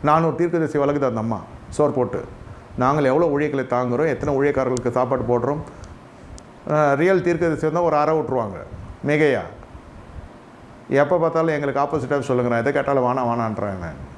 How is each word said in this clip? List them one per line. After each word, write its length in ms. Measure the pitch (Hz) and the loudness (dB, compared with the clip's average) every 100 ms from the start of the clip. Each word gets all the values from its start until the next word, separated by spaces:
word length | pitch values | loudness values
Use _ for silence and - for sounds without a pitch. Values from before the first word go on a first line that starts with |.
நான் 200 | 147 156 | 4 4
ஒரு 120 | 165 156 | 2 0
தீர்க்கதரிசி 420 | 170 170 156 147 | 0 2 0 2
வளர்க்குது 300 | 143 143 135 | 2 2 0
அந்த 120 | 113 | 0
அம்மா, 220 | 110 104 - - - | -2 -4 -8 -18 -12
சோறு 220 | - 147 | 0 2
போட்டு. 320 | 143 123 - - - - - - - | 2 -2 -2 -8 -16 -16 -18 -14 0
நாங்கள் 260 | 127 147 | 2 4
எவ்வளோ 240 | 135 139 170 | 4 4 2
ஊழியர்களை 380 | 143 151 139 123 | 2 0 -2 -2
தாங்குறோம், 420 | 123 127 123 160 | 0 0 0 0
எத்தனை 320 | 131 147 135 | 0 0 2
ஊழியக்காரர்களுக்கு 520 | 143 135 127 123 120 | 2 2 0 0 0
சாப்பாடு 320 | 127 123 131 | 0 0 0
போடுறோம். 360 | 117 120 123 147 - - - - - - - - - - - | 0 0 0 -4 -8 -16 -18 -20 -20 -20 -18 -18 -20 -16 -2
அஹ், 260 | 151 147 139 | 2 4 4
ரியல் 260 | 175 190 | 4 4
தீர்க்கதரிசி 440 | 175 165 170 147 156 | 2 0 0 0 0
வந்தா 160 | 165 | 0
ஒரு 140 | 170 151 | 2 2
அறை 220 | 156 160 | 2 0
விட்ருவாங்க. 400 | 143 127 107 92 - - - - 139 | 0 -2 -2 -8 -12 -14 -14 -8 -2
மிகையா 340 | 151 151 117 85 - - - - - - - - - - - - - - | 4 4 2 -2 -14 -18 -20 -20 -20 -16 -16 -16 -20 -20 -20 -20 -20 0
எப்போ 280 | 135 147 180 | 2 4 4
பார்த்தாலும் 360 | 160 160 160 | 2 2 0
எங்களுக்கு 280 | 151 143 135 | 0 0 0
ஆப்போசிட்டாக 380 | 147 156 123 143 | 0 -2 0 -2
சொல்லுங்க, 320 | 123 123 120 | 2 0 2
நான் 80 | 117 | 2
எதை 140 | 117 | 2
கேட்டாலும் 300 | 143 139 139 | 0 2 2
வேணாம் 260 | 123 131 120 | 2 2 0
வேணான்றேன் 480 | 120 113 107 104 95 | 0 -2 -2 -4 -4
நான். 360 | 85 67 - | -8 -10 -16